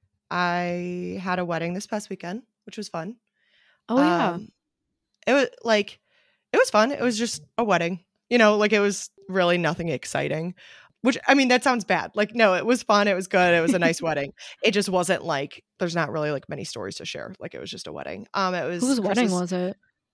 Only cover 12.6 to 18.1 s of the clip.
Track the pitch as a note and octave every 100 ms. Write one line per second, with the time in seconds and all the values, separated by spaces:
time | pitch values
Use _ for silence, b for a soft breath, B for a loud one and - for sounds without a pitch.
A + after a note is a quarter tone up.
12.6 | G#3+ B3 - G#3 G3+ F#3+ F#3 F#3+ F3+ E3+
13.6 | E3 F#3 E3+ E3 E3 D3 C#3 B B B
14.6 | G#3+ G3+ G3+ F#3 F3 F3+ E3+ C#3+ C#3+ -
15.6 | _ - F3 E3+ D3+ D#3 D3+ C#3+ - C#3+
16.6 | - - G2 - - - - F#3 - -
17.6 | - F3+ - D2 -